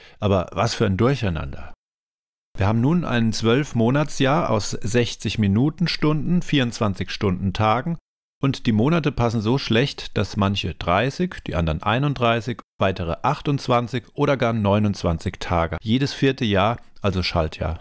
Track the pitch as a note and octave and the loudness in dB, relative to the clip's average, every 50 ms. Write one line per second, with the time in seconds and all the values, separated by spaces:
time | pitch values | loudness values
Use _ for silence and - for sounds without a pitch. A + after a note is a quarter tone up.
0 | - - - - - G2+ G2 F#2 E2+ - - F2+ G#2 A2+ - - A#2 G#2 F#2+ F2+ | -20 -20 -8 -4 0 2 2 2 0 0 -2 -2 -2 0 0 0 0 0 2 2
1 | A2+ B2 C#3+ - - G2 E2 D2+ C#2+ C#2 C2+ - - - - - _ _ _ _ | 2 2 2 0 -2 -2 -4 -4 -6 -8 -8 -10 -12 -14 -16 -18 _ _ _ _
2 | _ _ _ _ _ _ _ _ _ _ - - G2 G2 A2 A2+ A#2 C#3 E3+ F3+ | _ _ _ _ _ _ _ _ _ _ -4 -2 0 2 2 2 2 2 2 2
3 | E3 - A#2+ A#2 A2+ A2+ G#2 - G2+ A2 A#2 C#3 D3+ - - A#2 A2+ A#2 C3 C#3+ | 0 0 0 2 2 2 0 2 2 2 2 2 2 0 0 2 2 4 4 2
4 | D3+ - - - C3 C3 C#3 E3+ D#3+ - A#2+ G#2 G2 - - - - G#2 G2+ B2 | 0 0 0 0 2 2 2 2 2 0 0 0 -2 -2 -4 -4 -2 0 2 2
5 | A#2+ A#2 - - - A#2 - - G#2+ G2 G2 A2 B2+ D3+ D#3 - F3 D#3 - - | 2 0 -2 -4 -4 -4 0 0 2 2 4 4 2 2 0 0 -2 -2 0 0
6 | - D3+ D#3 D#3 B2 B2 E3+ F3+ - - - C#3+ B2+ A#2+ A2 - - G#2 F#2+ - | 0 0 0 0 0 0 0 0 0 2 2 2 2 0 -2 -2 -2 -2 -2 -2
7 | F#2+ - - - - G2+ F2+ F#2 F#2 G2 F2 - G#2+ G#2+ A2 A#2+ C3+ E3+ E3+ - | -6 -8 -4 -2 0 0 0 0 -2 -2 0 0 2 2 2 0 0 -2 -6 -6
8 | - _ _ _ _ _ _ _ - C3+ C3+ - - - A2 G#2+ A2 C#3+ E3+ E3 | -8 _ _ _ _ _ _ _ -2 -2 -2 0 0 2 2 4 4 4 2 2
9 | C#3 D3+ - - A#2+ A#2+ G#2+ A#2+ G2+ A2 B2 C#3 - - A2+ A2 C3 C#3 - - | 0 0 0 0 0 0 0 0 0 0 0 0 0 2 2 2 2 0 -2 -8
10 | - - - G#2+ G2+ - - - G2 G2 G2+ G2+ - F#2 E2 - - - E2+ G2 | -10 -6 -2 -2 -2 -2 0 0 0 0 0 -2 -4 -6 -6 -6 -2 0 2 2
11 | A2+ C#3 - - F3+ F3+ - - - - - E2+ E2+ D#2+ D2+ D#2+ - G#2 G#2+ B2 | 2 0 -2 -2 -4 -4 -4 -8 -8 -4 -2 0 0 0 0 -2 0 0 0 0
12 | C#3+ D3 C3+ - A#2+ A#2 A#2 A#2 G#2+ - A#2 - - _ _ - - G2 F#2 - | 0 0 0 0 2 2 2 0 -2 -4 -6 -8 -10 _ _ -2 0 0 0 -2
13 | F2+ E2 E2 - - B2 D3 - - - C#3 C3+ - - B2 A#2+ A#2+ A#2 - B2+ | -2 -4 -4 -2 -2 -2 -2 -2 -2 -2 -2 -2 0 0 0 0 0 -2 -4 -8
14 | - - - - D3 C#3+ C#3+ B2 B2 A#2 A#2 A2+ G2+ G2 G2 G#2+ G#2+ G#2 F#2+ - | -8 -8 -4 -2 0 0 2 2 0 0 0 2 2 2 4 4 4 2 0 0
15 | - F2 E2+ E2 - G2 - - - - - E2+ E2 E2 - E2 - A2 A2 C3 | 0 0 0 0 -2 -6 -8 -6 -4 -2 0 0 0 0 -2 -4 -2 0 0 0
16 | C#3 C3 - - - C3+ C3+ - C3+ A2 G2+ F#2 F#2+ A2 A#2+ - - - - - | 0 -2 0 0 2 2 2 2 0 0 2 2 2 2 0 -2 -8 -16 -12 -4
17 | - G2+ F2+ F#2 F2 - - F2 D#2+ D#2+ - - D#2+ D#2+ E2 D#2+ | -2 -2 0 0 -2 0 0 0 0 -2 -2 -4 -4 -4 -6 -4